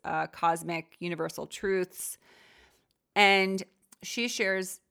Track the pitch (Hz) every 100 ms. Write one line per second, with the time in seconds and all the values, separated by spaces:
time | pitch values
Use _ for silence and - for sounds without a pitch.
0 | 170 160 156 - 170 165 160 165 160 -
1 | 175 165 165 - 156 - 202 190 180 -
2 | - - _ - - _ _ _ _ _
3 | _ 196 202 196 190 190 - _ _ -
4 | - - 233 - 196 190 185 - _